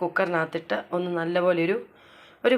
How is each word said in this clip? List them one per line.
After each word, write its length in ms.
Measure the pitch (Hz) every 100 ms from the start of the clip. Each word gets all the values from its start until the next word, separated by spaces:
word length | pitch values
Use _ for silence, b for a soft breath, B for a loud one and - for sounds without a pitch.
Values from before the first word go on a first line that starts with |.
കുക്കറിനകത്തിട്ട് 760 | 175 175 190 170 160 165 160 214 - 175
ഒന്ന് 140 | 180 175
നല്ലപോലെ 420 | 165 175 180 175 165
ഒരു, 80 | 220 - B B B B B
ഒരു 80 | -